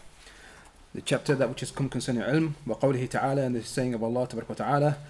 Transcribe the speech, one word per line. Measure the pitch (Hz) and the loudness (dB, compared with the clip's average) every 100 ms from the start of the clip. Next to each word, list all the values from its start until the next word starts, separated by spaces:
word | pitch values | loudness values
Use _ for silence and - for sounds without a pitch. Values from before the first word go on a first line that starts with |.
| - - - - - - - - - - | -20 -20 -20 -20 -20 -20 -20 -20 -16 -12
the | |
chapter | - 135 - 135 | -2 0 2 2
that | 123 | 2
which | 127 | 0
has | 127 | -6
come | - 135 | -2 -2
concerning | 131 120 120 | -2 0 0
ilm, | 104 151 160 147 - | 2 2 2 -2 -4
وقوله | 110 139 131 127 | 0 2 2 0
تعالى, | 117 127 139 131 | 0 0 2 0
and | 123 | -2
the | |
saying | 110 - 127 | -2 -2 -2
of | 117 | 0
Allah | 113 123 123 | -2 0 -2
تبارك | 113 - | -4 -8
وتعالى, | 110 110 143 147 143 - | -4 0 4 4 2 -6